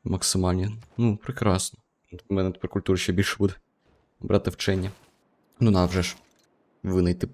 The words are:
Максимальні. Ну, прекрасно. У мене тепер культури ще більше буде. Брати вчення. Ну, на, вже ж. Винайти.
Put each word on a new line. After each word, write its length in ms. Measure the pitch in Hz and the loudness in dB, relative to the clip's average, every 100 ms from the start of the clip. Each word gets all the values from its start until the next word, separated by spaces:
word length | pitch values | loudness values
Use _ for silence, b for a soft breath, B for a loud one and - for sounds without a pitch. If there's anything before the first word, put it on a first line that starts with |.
Максимальні. 720 | - 95 - 95 92 92 98 110 - - | -4 -4 -2 0 0 0 -2 -8 -12 0
Ну, 200 | 117 104 | 0 0
прекрасно. 640 | - - 107 92 - - _ _ _ 87 _ | -6 -2 2 2 -2 -10 _ _ _ -20 _
У 60 | |
мене 160 | 98 95 | -2 -2
тепер 200 | 90 87 | -4 -6
культури 280 | 101 - 92 | -4 0 0
ще 140 | - | 0
більше 240 | 90 98 - | 0 -2 0
буде. 160 | 101 - _ _ _ _ _ _ | -2 -2 _ _ _ _ _ _
Брати 300 | - 104 - | 0 0 0
вчення. 400 | - - 95 98 - _ _ _ _ _ _ | -4 -2 -2 -4 -10 _ _ _ _ _ _
Ну, 100 | 117 | 2
на, 160 | 95 90 | 4 2
вже 160 | 92 | 2
ж. 140 | 87 - _ _ _ _ _ _ | -2 -6 _ _ _ _ _ _
Винайти. 460 | - 92 90 90 - | -2 2 2 0 -4